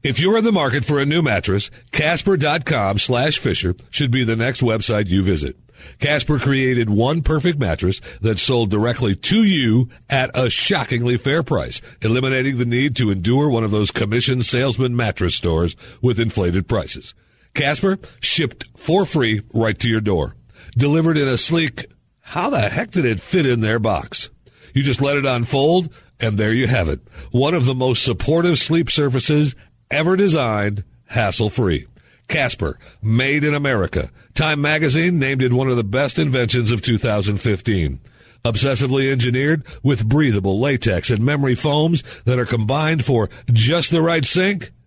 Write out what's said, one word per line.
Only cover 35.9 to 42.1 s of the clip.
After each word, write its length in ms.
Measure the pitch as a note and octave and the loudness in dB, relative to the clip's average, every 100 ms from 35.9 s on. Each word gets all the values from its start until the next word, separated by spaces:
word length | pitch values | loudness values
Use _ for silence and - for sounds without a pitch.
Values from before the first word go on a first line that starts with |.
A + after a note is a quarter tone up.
| B2 C#3 - | -2 -2 0
inventions 540 | D3+ C3 A#2 B2+ A2 | 0 0 0 0 0
of 80 | A#2 | -2
two 160 | - A2 | 0 0
thousand 400 | B2 G#2+ G2+ G2+ | 0 0 -2 -2
fifteen. 640 | A#2 F#2+ - G2 D#2 C2 - _ - _ | -2 -2 0 0 -2 -4 -14 _ -20 _
Obsessively 680 | A#2 G#2+ C#3 B2+ C3+ C3+ C3+ | -4 0 0 0 0 0 0
engineered 500 | C3+ B2 B2 C#3+ D#3+ - - | 0 0 0 0 0 -2 -4
with 260 | C3+ C3 A2 | 0 0 2
breathable 500 | C#3 D3 G#2 F#2+ G2 | 2 4 2 0 0
latex 520 | C3+ C#3 - F2+ - | 0 0 0 -2 0
and 120 | A2+ | 0
memory 320 | B2 D3 C#3 | 0 0 0
foams 480 | B2 D#3 D3 D#3+ E3+ - | 0 0 2 2 0 -4